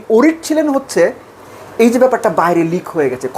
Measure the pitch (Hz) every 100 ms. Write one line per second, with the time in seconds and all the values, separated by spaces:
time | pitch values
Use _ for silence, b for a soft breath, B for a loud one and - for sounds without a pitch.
0 | - 226 302 320 - 311 302 277 277 180
1 | 185 - - - B B B - 233 240
2 | 254 233 214 170 170 170 165 175 - 165
3 | 135 123 131